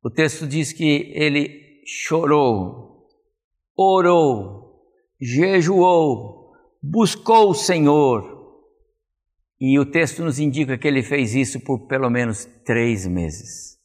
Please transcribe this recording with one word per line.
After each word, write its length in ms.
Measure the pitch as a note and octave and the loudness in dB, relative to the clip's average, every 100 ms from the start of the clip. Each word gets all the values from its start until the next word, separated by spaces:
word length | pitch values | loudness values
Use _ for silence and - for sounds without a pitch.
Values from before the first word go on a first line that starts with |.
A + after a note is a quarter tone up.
O 60 | A#2+ | -6
texto 380 | C#3 D#3 - D3+ | -2 -2 -2 -6
diz 240 | D3+ D3+ | -4 -6
que 400 | - D#3+ C#3+ - - | -2 0 0 -2 -4
ele 640 | D3+ C#3+ C#3+ - _ _ - | -2 0 -4 -8 _ _ -16
chorou, 1200 | - - D#3+ C#3+ D3+ C3 G#2+ F#2 - - _ _ _ _ _ _ _ _ - | -12 -4 -2 2 2 2 0 -4 -10 -20 _ _ _ _ _ _ _ _ 0
orou, 1080 | F#3+ F#3+ F3 F3 D3+ A2+ - G2 - _ _ _ _ _ | 2 4 4 4 4 0 -6 -14 -20 _ _ _ _ _
jejuou, 1300 | B2 B2+ F#3 F#3+ E3 F#3+ F3+ E3+ D#3 A2+ B2 - - _ _ _ | -4 0 2 2 2 4 4 4 2 -2 -8 -20 -20 _ _ _
buscou 680 | C#3+ G#3 G#3 - - A3+ G#3 | -4 0 0 0 2 4 4
o 60 | E3+ | 2
Senhor. 800 | - F3 D3 D3+ C#3 A2+ F#2+ - - _ _ _ _ _ _ _ _ _ _ _ | 0 2 4 4 4 2 -4 -20 -20 _ _ _ _ _ _ _ _ _ _ _
E 200 | C3 C#3 | 0 2
o 60 | C#3+ | 2
texto 380 | E3 D#3 - | 0 -2 -2
nos 140 | E3 C3+ | -6 -2
indica 400 | D3+ C3+ C3+ B2 | -2 -2 -4 -2
que 100 | D3+ | -2
ele 140 | C3+ | -2
fez 320 | A2+ C#3+ A#2 | -2 -2 -2
isso 260 | B2 B2 B2 | -2 -2 -6
por 280 | - B2+ - | -6 -6 -4
pelo 220 | C3+ B2+ | -2 0
menos 360 | B2 A#2+ G#2+ - _ | -2 -2 -6 -14 _
três 440 | - A#2 A#2 G#2+ F#2 | -2 0 0 -2 -4
meses. 680 | F2+ E2 D2+ - - - _ | -4 -4 -8 -16 -18 -20 _